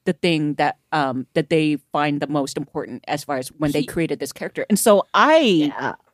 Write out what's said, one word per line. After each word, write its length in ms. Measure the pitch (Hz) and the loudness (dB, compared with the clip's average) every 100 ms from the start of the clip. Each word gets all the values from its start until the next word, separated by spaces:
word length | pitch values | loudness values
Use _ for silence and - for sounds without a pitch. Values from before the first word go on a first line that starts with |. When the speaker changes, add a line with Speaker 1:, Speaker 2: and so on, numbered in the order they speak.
Speaker 1:
the 80 | - | -4
thing 420 | - 180 160 151 | -2 0 2 0
that, 240 | 143 147 - _ | 0 -2 -2 _
um, 380 | 156 139 131 - | -2 0 -4 -4
that 140 | 170 151 | -4 0
they 280 | 165 156 147 - | 0 2 -2 -4
find 280 | 147 147 147 | -2 -2 -2
the 60 | 143 | -2
most 300 | 151 135 - | -2 -2 -6
important 480 | 147 156 - 123 - | -8 -8 -10 -12 -8
as 160 | 147 | -8
far 140 | - 135 | -6 -6
as 100 | 131 | -8
when 200 | - 151 | -4 -2
they 120 | 147 | -2
Speaker 2:
He 40 | 147 | -2
Speaker 1:
created 320 | 170 160 143 | -4 -4 -4
this 140 | - | -8
character. 340 | - 170 - - | -10 -10 -8 -2
And 80 | 208 | 2
so 260 | 233 202 - | 4 4 4
I 240 | 196 254 320 | 2 6 6
Speaker 2:
Yeah, 560 | 262 170 147 120 127 - _ | 4 4 2 -2 -6 -8 _